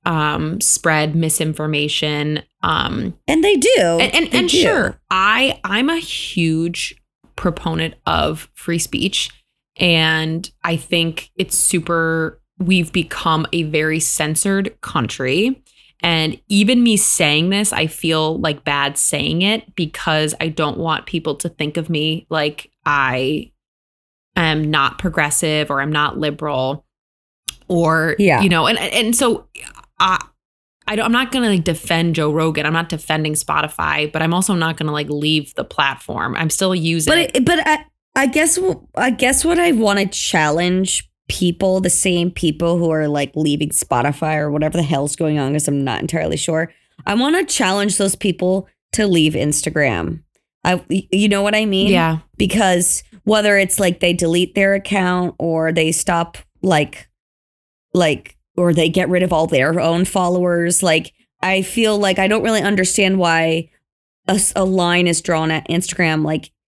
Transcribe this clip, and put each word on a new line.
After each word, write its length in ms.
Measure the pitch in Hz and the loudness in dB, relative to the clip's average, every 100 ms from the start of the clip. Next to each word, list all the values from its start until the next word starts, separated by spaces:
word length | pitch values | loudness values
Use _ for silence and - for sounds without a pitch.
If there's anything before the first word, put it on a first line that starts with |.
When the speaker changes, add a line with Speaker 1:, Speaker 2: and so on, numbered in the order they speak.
Speaker 1:
um, 560 | 175 160 151 151 156 196 | -2 0 0 -2 -4 -2
spread 540 | - - 165 156 156 | 0 0 2 2 2
misinformation. 1300 | 165 160 - 156 151 156 147 147 - 151 147 151 151 - _ | 0 0 0 -2 -2 -2 -2 -2 -2 -2 -2 -2 -4 -8 _
Um, 540 | 165 156 - - 190 - - | -2 0 -2 -4 -6 -6 0
Speaker 2:
And 160 | 320 | 2
they 120 | 392 | 4
do. 140 | 330 320 | 4 4
Speaker 1:
and, 380 | 523 175 170 262 | 4 4 2 2
and, 180 | 339 330 | 0 0
Speaker 2:
They 60 | 294 | 0
Speaker 1:
and 120 | 359 | 2
Speaker 2:
do. 80 | 370 | 2
Speaker 1:
sure, 420 | 330 381 - - - | 2 2 -2 -6 -4
I, 500 | 190 196 226 269 - | 0 2 2 0 -2
I'm 260 | 190 208 277 | -4 0 0
a 80 | 330 | -2
huge 1000 | - - - 175 165 160 170 170 - - _ _ _ - | -4 -10 -6 -2 0 0 -2 -4 -8 -12 _ _ _ -6
proponent 580 | 180 165 170 160 160 - | -4 -4 -4 -4 -4 -6
of 440 | - 165 151 156 - | -2 0 0 -4 -12
free 240 | - - 170 | -10 -4 -4
speech. 540 | - - 190 - - - _ _ _ - | -4 -4 -4 -4 -6 -10 _ _ _ -2
And 680 | 180 160 160 160 160 165 - _ | 0 2 2 0 -2 -4 -8 _
I 120 | 170 | -4
think 560 | 165 - 170 165 160 - - | -4 -2 -2 -2 -6 -8 -8
it's 200 | 185 - | -4 0
super, 840 | - 175 160 165 165 165 160 - _ - | 0 0 0 0 0 0 -4 -6 _ -4
we've 320 | 180 190 165 | 2 2 2
become 560 | 180 156 - 170 160 156 | -2 -4 -4 0 0 0
a 120 | 170 | -4
very 360 | 156 151 156 160 | -2 0 0 0
censored 800 | - - 151 160 196 196 190 - | -2 -2 -2 0 0 0 -2 -8
country. 840 | - 151 107 - 127 156 240 262 _ _ _ _ | -6 -2 -2 -2 -2 0 0 -2 _ _ _ _
And 380 | 175 165 160 - - | 0 0 0 -4 -2
even 320 | 202 208 247 | 2 4 4
me 160 | 233 208 | 4 2
saying 540 | - - 151 151 180 | 2 2 2 2 2
this, 200 | 196 214 | 0 0
I 140 | - | -2
feel, 540 | 156 - 160 156 156 160 | -4 -4 -2 0 0 -2
like, 240 | 160 147 | -4 -4
bad 340 | 151 143 143 143 | -4 -2 -2 -2
saying 460 | - 147 151 165 | -2 -2 -2 0
it 320 | 196 220 - | 0 -2 -6
because 580 | - 160 - - 156 156 - | -6 -6 -4 -2 0 0 -2
I 60 | 160 | -4
don't 320 | 160 151 - | -2 -4 -2
want 260 | 165 151 | -4 -4
people 300 | - 165 160 | -4 -6 -4
to 140 | 143 165 | -6 -8
think 280 | - 147 165 | -6 -6 -6
of 140 | 160 | -4
me 340 | 156 156 160 - | -2 -2 -4 -4
like 400 | 160 151 151 - _ - | -2 -2 -6 -16 _ -2
I 640 | 143 131 127 131 151 - _ _ _ _ _ _ _ _ | 0 0 0 -2 -4 -8 _ _ _ _ _ _ _ _
am 360 | 185 160 151 151 | -2 0 0 0
not 260 | 151 139 - | 0 0 -2
progressive 720 | 185 160 147 - 160 151 143 | -4 -2 0 0 0 0 -2
or 100 | 139 | -2
I'm 120 | 143 | -2
not 260 | 151 147 - | 0 -2 -2
liberal 680 | 151 151 151 131 131 151 _ _ _ _ _ _ - - - | -4 -4 -4 -2 -2 -4 _ _ _ _ _ _ -14 -10 -2
or, 480 | 175 160 160 160 - | 0 2 2 0 2
Speaker 2:
Yeah. 220 | 196 123 | 4 4
Speaker 1:
you 80 | 196 | 4
know, 180 | 165 156 | 2 2
and, 100 | 226 | 0
and 360 | 202 233 226 | -2 -2 0
so 320 | 233 247 - - - - - - - | 0 0 -2 -6 -20 -20 -20 -12 -2
I, 200 | 185 185 - _ _ _ _ _ - | 0 -2 -6 _ _ _ _ _ -4
I 80 | |
don't, 100 | 214 | -2
I'm 60 | 220 | 0
not 200 | 240 247 | 0 0
gonna, 180 | 262 226 | 0 2
like, 140 | 185 | 2
defend 520 | 170 156 - 165 170 | 0 -4 -2 0 0
Joe 160 | 160 151 | 0 0
Rogan. 340 | 151 160 151 | 0 0 0
I'm 80 | 151 | -2
not 160 | 165 165 | -2 -4
defending 440 | 156 - 156 156 | -6 -2 -2 -2
Spotify, 800 | 151 - 151 151 - 156 147 151 | -4 -2 -2 -2 -4 -2 -2 -2
but 100 | 156 | -2
I'm 120 | 160 | 0
also 220 | 175 190 | 0 0
not 220 | 180 160 160 | 0 -2 -2
gonna, 140 | 156 | -4
like, 180 | 147 143 | -4 -4
leave 440 | 147 151 156 143 | -2 0 0 0
the 80 | - | -8
platform. 720 | - - 139 135 - - 123 | -4 0 0 -2 -8 -6 -4
I'm 140 | - 160 | -2 -2
still 240 | - 190 | 0 0
using 360 | 185 165 165 160 | 0 0 0 2
Speaker 2:
But 60 | 330 | 2
Speaker 1:
it. 120 | 320 | 2
Speaker 2:
it, 100 | 294 | 0
but 140 | 254 339 | 2 2
I, 200 | 311 302 - _ _ | 0 -2 -4 _ _
I 100 | 277 269 | -2 0
guess 280 | 302 320 | 2 0
w-, 320 | 359 381 - - | 0 -2 -4 -8
I 160 | - 247 | -2 -2
guess 340 | 208 254 269 | 0 0 2
what 140 | 330 349 | 2 2
I 120 | 349 | 2
wanna 360 | 226 208 196 190 | 2 2 2 0
challenge 1000 | - - 165 151 160 180 185 185 - - _ - | -4 -2 2 2 2 2 0 0 -2 -6 _ -10
people, 500 | - 180 170 190 185 | -2 0 2 0 2
the 100 | 185 | 2
same 400 | - 190 175 175 | 0 0 0 0
people 480 | - 165 151 170 175 | 0 -2 0 0 2
who 120 | 165 | 2
are, 180 | 156 151 | 0 0
like, 240 | 147 139 | -2 -2
leaving 340 | 151 147 147 151 | -2 0 0 -2
Spotify 680 | - - 120 139 139 156 156 | -4 0 0 0 0 -2 -2
or 140 | 147 | -2
whatever 240 | 147 156 175 | -2 0 0
the 60 | |
hell's 320 | 147 139 147 | 0 0 -2
going 240 | - 156 151 | -2 0 0
on, 140 | 135 | 0
'cause 120 | 147 147 | -2 0
I'm 160 | 143 | -2
not 160 | 135 107 | -2 -4
entirely 340 | - 165 156 | -4 -2 -2
sure. 380 | 156 - 160 165 _ _ - | -2 -2 -2 -2 _ _ -10
I 80 | - | -2
wanna 320 | 214 277 349 | 0 2 0
challenge 500 | 392 - 190 202 202 - | 0 0 0 2 0 0
those 180 | 196 | 0
people 520 | - 196 - 180 190 - _ _ | 0 -2 0 0 0 -4 _ _
to 140 | - 208 | 0 2
leave 240 | 170 156 | 4 4
Instagram. 920 | - 147 - - 160 139 90 82 80 - _ _ _ | 2 0 -2 -2 0 0 0 -4 -8 -12 _ _ _
I, 100 | 170 180 - | -2 -2 -2
y-, 180 | 190 - | -4 0
you 180 | 190 208 | 2 2
know 120 | 202 | 2
what 140 | 202 | 2
I 80 | 214 | 2
mean? 220 | 214 190 196 | 2 2 4
Speaker 1:
Yeah. 260 | 180 165 160 - - | 4 4 0 -4 -4
Speaker 2:
Because 640 | 196 208 190 175 180 - - - | 0 2 4 4 0 -2 -8 -6
whether 340 | 202 214 208 202 | 0 2 4 4
it's, 220 | 185 - | 2 2
like, 220 | 185 175 | 0 2
they 100 | 175 | 0
delete 440 | 175 165 175 180 | 2 2 2 0
their 180 | 202 196 | 0 2
account 600 | 196 - 202 180 180 180 - | 0 0 0 0 0 -2 -2
or 320 | 165 160 160 | -2 0 0
they 220 | 165 160 | 0 0
stop, 440 | 165 - 170 170 - - _ | 0 0 -2 -2 -8 -20 _
like, 460 | 180 156 147 - - _ _ _ _ _ _ _ _ | 2 2 0 -6 -20 _ _ _ _ _ _ _ _
like, 420 | 180 160 143 - _ _ - | 2 2 0 -6 _ _ 0
or 160 | 175 | 2
they 160 | 165 165 | 4 2
get 180 | 185 175 | 2 0
rid 140 | 180 | 0
of 80 | 185 | 2
all 160 | 160 165 | 0 2
their 320 | 139 139 170 | 2 2 2
own 240 | 170 170 | 0 2
followers, 800 | 185 190 175 180 180 170 170 175 | 0 0 0 2 2 0 0 0
like, 300 | 180 160 170 - _ _ | 2 2 0 -14 _ _
I 200 | 185 190 | -2 0
feel 360 | 190 233 214 208 | 0 0 2 2
like 220 | 196 190 | 2 2
I 80 | 190 | 2
don't 160 | 220 | 2
really 180 | 226 214 | 2 2
understand 560 | 190 196 180 - 190 190 | 2 2 2 2 2 2
why 520 | 175 165 165 165 160 _ _ _ _ _ - | 2 2 2 -2 -6 _ _ _ _ _ -2
a, 60 | |
s-, 180 | 190 - | 0 0
a 100 | 196 | 0
line 420 | 190 185 175 175 175 | 0 2 2 2 2
is 140 | 160 | 0
drawn 280 | - 160 160 | 0 0 0
at 160 | 156 156 | -2 -2
Instagram. 560 | 170 - - 165 156 | -2 -2 -2 0 0
Like, 260 | 151 156 - _ | 0 -2 -6 _